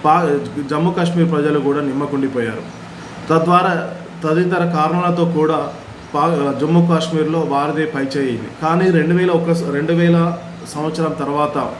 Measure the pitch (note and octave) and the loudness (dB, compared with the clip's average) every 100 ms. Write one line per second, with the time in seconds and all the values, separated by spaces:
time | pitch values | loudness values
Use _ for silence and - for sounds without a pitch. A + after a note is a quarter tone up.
0 | D#3 E3 E3 C#3+ B2 D3 C#3 D3+ F3+ F3 | 4 2 2 0 -2 -8 -4 0 0 0
1 | E3+ E3+ E3 D3+ D3 D3 C#3 C#3+ C#3+ C3 | 0 2 2 2 2 2 0 0 -2 -2
2 | C#3+ C#3 C3+ B2 A2+ G#2+ - - - - | -2 -2 -2 -2 -4 -6 -12 -14 -16 -16
3 | - - - D#3+ E3 F3 F#3 E3 - - | -16 -14 0 2 4 4 4 0 -4 -10
4 | - - D#3 D#3+ F3+ F3+ E3+ E3 D#3 F3 | -14 -6 0 2 2 2 0 2 2 2
5 | F3+ F3 E3+ D3+ D#3 D#3 D3 - - - | 0 2 2 2 2 0 -2 -8 -16 -18
6 | - D3 D#3+ D#3+ C#3+ B2 D3+ E3+ E3+ D#3+ | -6 0 2 2 0 0 2 4 4 2
7 | D#3+ D#3+ D3 E3 D3 C#3 D3+ D3 D#3 C#3 | 0 -2 0 0 0 0 0 -2 -2 -2
8 | C#3 C#3+ C3+ A2+ A2 - D#3 E3+ F#3+ E3+ | -4 -2 -2 -4 -8 -4 0 2 4 4
9 | D#3 F3 F3+ E3 E3+ E3 - C#3 D#3+ E3+ | 4 2 4 2 2 0 0 -2 0 2
10 | E3+ E3+ E3+ E3+ - - - D3 D#3 E3 | 4 4 2 -2 -10 -14 -10 -6 -4 -2
11 | D#3+ - C#3 D3 D3 D3 B2 - | -4 -2 -4 0 0 -2 -4 -8